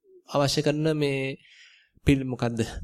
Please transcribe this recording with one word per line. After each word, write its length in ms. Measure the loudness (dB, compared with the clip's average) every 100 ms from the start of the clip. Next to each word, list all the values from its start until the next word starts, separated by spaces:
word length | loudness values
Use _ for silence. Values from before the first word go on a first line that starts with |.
| _ -20 -4
අවශ්‍ය 320 | 0 2 2
කරන 260 | 0 0 0
මේ 260 | 0 0 -2 -4 -8 -16 -20 -20 _ _ _ 2
පිළි-, 200 | 2 2
මොකද්ද? 320 | -2 -2 -2 -4 -4